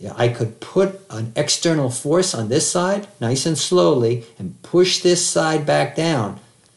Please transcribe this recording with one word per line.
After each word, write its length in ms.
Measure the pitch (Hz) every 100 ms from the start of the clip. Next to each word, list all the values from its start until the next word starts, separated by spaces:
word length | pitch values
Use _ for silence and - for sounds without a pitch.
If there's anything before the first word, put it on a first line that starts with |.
yeah, 140 | 98 -
I 120 | 120
could 300 | 120 107 -
put 420 | - 185 190 - -
an 220 | 110 113 151
external 540 | 147 - 170 156 131
force 440 | 123 143 170 185
on 140 | 120 107
this 200 | 139 160
side, 380 | 175 180 202 202 -
nice 260 | 113 131 170
and 100 | 156
slowly, 680 | - 180 175 139 117 123 - -
and 240 | 180 -
push 360 | - 170 180 -
this 260 | 180 175
side 400 | - 165 160 160
back 300 | 147 147 143
down 460 | - 165 143 104 95 - _ _